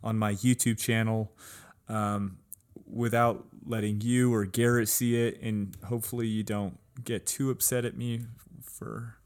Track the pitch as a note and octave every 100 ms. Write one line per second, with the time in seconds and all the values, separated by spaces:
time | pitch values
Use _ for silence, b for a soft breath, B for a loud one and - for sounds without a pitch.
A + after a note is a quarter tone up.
0 | A2 A2 G#2+ G2+ B2+ B2 A#2+ G#2+ - A2+
1 | A2+ A2+ G#2+ - B B B B _ A2
2 | G#2 G#2 G2 F#2 _ - _ - - A2+
3 | A#2 A#2 A#2+ A2 - - - A2 G#2 G#2
4 | A2+ B2 B2 A#2 G2 G#2 A#2+ A#2+ A2 -
5 | A#2+ A#2 A#2 - A2+ G#2+ G2 - F#2 A#2+
6 | A2+ A#2+ A2+ A2 G#2 G#2 G2 - _ -
7 | A#2 A2 - - C3+ B2+ - B2 A#2+ -
8 | A#2+ A#2 A#2 A2+ - - - - - -
9 | A#2 A2+